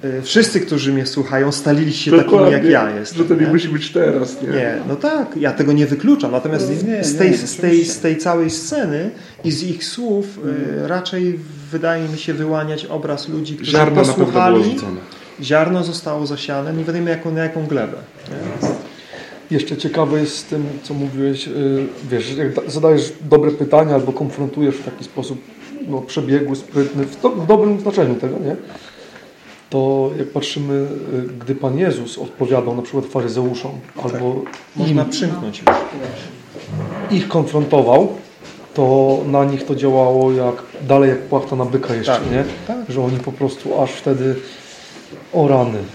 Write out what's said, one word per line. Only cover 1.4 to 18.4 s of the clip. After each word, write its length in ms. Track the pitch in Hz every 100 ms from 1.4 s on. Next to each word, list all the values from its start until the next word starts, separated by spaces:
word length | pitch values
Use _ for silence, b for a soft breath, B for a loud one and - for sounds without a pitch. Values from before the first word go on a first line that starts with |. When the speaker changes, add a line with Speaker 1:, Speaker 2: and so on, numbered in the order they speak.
| 139
Speaker 1:
stalili 400 | 139 156 147 156
się 180 | 147 -
takimi, 140 | 165 -
Speaker 2:
Dokładnie, 220 | 202 185
Speaker 1:
jak 120 | 139
ja 260 | 160 139 107
jestem, 280 | 104 - 165
Speaker 2:
że 60 |
to 100 | 165
nie 60 | 160
Speaker 1:
nie? 60 | 156
Speaker 2:
musi 160 | 165 156
być 240 | 147 -
teraz, 500 | 185 160 139 127 -
nie? 60 | 135
Speaker 1:
Nie, 260 | 139 120 113 127
no 80 | 143
tak, 300 | 294 311 277 -
ja 160 | 147
tego 200 | - 143
nie 140 | 147 147
wykluczam. 460 | 143 208 285 123
Natomiast 380 | 123 151 156 131
Speaker 3:
Nie, 220 | 151 196
nie, 120 | 214
Speaker 1:
z 120 | - 147
tej, 120 | 190
Speaker 3:
nie, 60 | 180
Speaker 1:
z 200 | - -
tej, 140 | 175
Speaker 3:
oczywiście. 220 | 170 170
Speaker 1:
z 60 | -
tej 160 | 165 156
całej 320 | 180 170 165
sceny 600 | 156 - 302 220 147 185 - B B
i 80 | 165
z 100 | 143
ich 220 | 180 165
słów, 400 | - - 240 202 202 196
y, 420 | 147 135 151 147
Speaker 3:
Nie. 60 | 147
Speaker 1:
raczej 500 | 180 180 185 180 175 151 147 143
wydaje 360 | 160 160 165 160
mi 100 | 156
się 160 | -
wyłaniać 520 | 151 156 156 151 156 156
obraz 420 | 151 147 143 -
ludzi, 260 | 156 151
którzy 160 | 151 -
Speaker 2:
Ziarno 180 | 151 151
na 60 | 147
pewno 180 | 135
było 120 | - 127
Speaker 1:
posłuchali. 380 | 120 - 117
Speaker 2:
rzucone. 360 | 110 247 101 92 92 B B -
Speaker 1:
Ziarno 420 | 135 151 160 180
zostało 420 | 170 165 - 151 147
zasiane, 460 | 143 - 139 143
nie 120 | 160
wiadomo 240 | 160 170 170
jaką, 240 | 165 165
na 100 | 160
jaką 240 | 160 160 151
glebę, 300 | 143 107 - - - -
nie? 380 | -